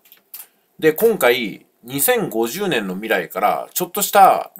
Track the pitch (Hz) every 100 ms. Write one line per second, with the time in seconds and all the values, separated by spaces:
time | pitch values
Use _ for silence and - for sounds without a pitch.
0 | _ _ _ - - _ _ - 156 156
1 | 226 196 127 127 107 - _ _ 117 139
2 | 139 247 151 113 117 156 202 131 98 92
3 | 107 101 82 92 101 78 - - 180 208
4 | 202 208 185 101 - -